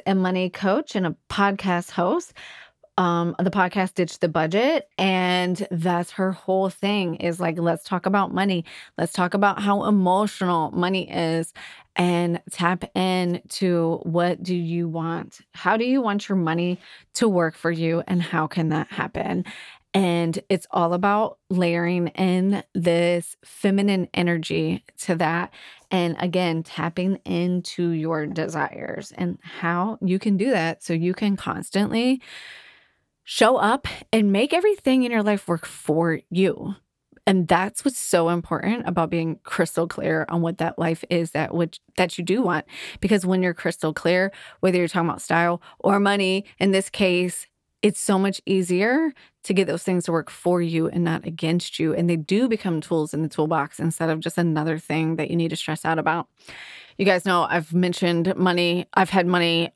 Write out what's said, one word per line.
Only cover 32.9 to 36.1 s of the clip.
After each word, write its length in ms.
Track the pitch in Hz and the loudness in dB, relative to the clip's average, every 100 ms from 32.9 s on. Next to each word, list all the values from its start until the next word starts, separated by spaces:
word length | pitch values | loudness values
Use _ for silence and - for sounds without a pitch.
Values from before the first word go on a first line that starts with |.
| _ _ _ | _ _ _
show 340 | - - 226 254 | -8 2 4 4
up 300 | 202 269 - - - | 2 0 -2 -12 -2
and 180 | 226 208 | 2 4
make 220 | 196 277 | 2 2
everything 480 | 330 403 403 - 262 | 2 2 2 2 2
in 80 | 247 | 2
your 120 | 233 | 2
life 240 | 208 202 - | 2 0 0
work 180 | 165 - | -4 -6
for 560 | - - 156 170 | -8 -2 2 2